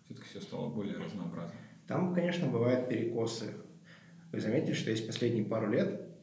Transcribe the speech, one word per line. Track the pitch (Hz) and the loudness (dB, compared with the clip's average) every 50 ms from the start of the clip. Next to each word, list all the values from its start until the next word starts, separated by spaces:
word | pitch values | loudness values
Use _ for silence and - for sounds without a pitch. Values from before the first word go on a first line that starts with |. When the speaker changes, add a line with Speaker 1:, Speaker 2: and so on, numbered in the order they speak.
| _ | _
Speaker 1:
всё-таки | - - - - - | -14 -16 -14 -14 -14
всё | - 98 | -12 -12
стало | - - - 95 90 - | -10 -8 -6 -4 -4 -2
более | - 107 98 95 90 87 | -2 -4 -4 -4 -4 -4
разнообразным. | 87 82 - 92 85 85 85 85 85 - - - - - - - - - | -6 -6 -6 -4 -6 -4 -4 -6 -6 -8 -8 -12 -14 -16 -20 -20 -8 -2
Speaker 2:
Там, | 127 151 185 180 - | 0 2 2 4 4
конечно, | 175 - - - - - | 4 4 4 2 2 2
бывают | 127 117 117 120 123 127 123 - - | 2 2 4 4 4 4 4 2 0
перекосы. | 120 107 113 - - 113 113 117 - - 110 98 - - - - - - - - - - - - - - - - | 0 0 0 0 0 0 0 0 -2 -4 -6 -6 -8 -10 -14 -16 -20 -20 -20 -20 -20 -20 -20 -20 -20 -20 -12 -6
Вы | - 104 | -4 -2
заметили, | - 107 110 110 - - - | 0 2 2 4 2 2 0
что | - - - | 0 0 0
есть | 110 110 - - | 0 0 0 -2
последние | - - 123 117 117 107 - | 0 2 2 4 4 2 2
пару | - 113 113 110 101 | 2 0 0 2 4
лет | 117 156 196 190 180 - - - - - | 4 4 4 2 0 -4 -8 -12 -14 -18